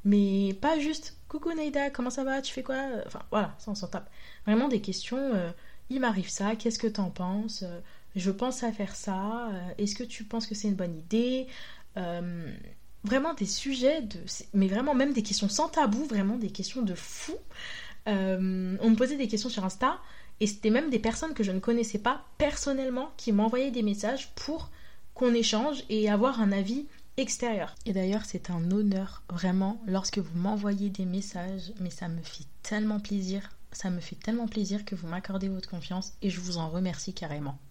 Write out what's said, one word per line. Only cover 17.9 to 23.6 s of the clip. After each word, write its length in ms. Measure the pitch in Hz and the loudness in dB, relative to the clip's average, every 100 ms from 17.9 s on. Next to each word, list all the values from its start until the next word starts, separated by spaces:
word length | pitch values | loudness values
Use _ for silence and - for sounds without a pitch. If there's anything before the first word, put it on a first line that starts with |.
| - - | -6 0
Euh, 680 | 196 190 185 185 185 185 190 | 2 2 2 2 2 0 4
on 100 | 226 | 6
me 60 | 220 | 8
posait 200 | 262 285 | 6 2
des 120 | 240 | 0
questions 200 | 214 247 | 0 0
sur 160 | 220 | -2
Insta 360 | 185 - 262 359 - - - - | -2 2 2 2 -8 -12 -12 0
et 80 | 208 | 0
c'était 220 | - 220 | 2 4
même 200 | 233 311 | 4 4
des 80 | 240 | 2
personnes 360 | 226 226 320 | 2 0 -4
que 100 | 294 | 0
je 80 | 202 | 0
ne 80 | 185 | 2
connaissais 400 | 214 233 226 208 | 2 2 2 0
pas 240 | 233 269 - - | 0 0 -6 0
personnellement 760 | 285 285 285 269 262 254 302 - | 2 2 0 0 0 -2 -4 -4
qui 140 | - | 4
m'envoyaient 400 | 202 226 247 | 6 6 4